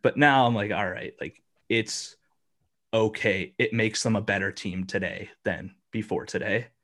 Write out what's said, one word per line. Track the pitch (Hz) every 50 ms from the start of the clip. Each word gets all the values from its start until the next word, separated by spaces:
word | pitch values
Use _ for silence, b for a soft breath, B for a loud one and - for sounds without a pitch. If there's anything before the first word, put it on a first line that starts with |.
But | - - -
now | - 147 147 139 135 127
I'm | 120 120
like, | 107 104 104
"All | 104 - 104 92
right, | 90 - - - - _
like, | - - - _ _ _ _ _ _ _
it's | 113 113 113 - - - - - - _ _ _ _ _ _ _ _ _ _ _ _ _ _ _ -
okay." | 113 110 110 107 - - 113 92 98 90 90 _
It | _ 123 - 113
makes | 113 110 110 107 - -
them | 120 110
a | 117
better | 113 - 98 98 98 98
team | - - - 98 90 92 92
today | 92 - 98 95 87 92 92 95 - - _ _
than | - 85 85 - 95 - _ _ _
before | - 110 107 - - - -
today. | - - - - 107 98 117 123 - _ _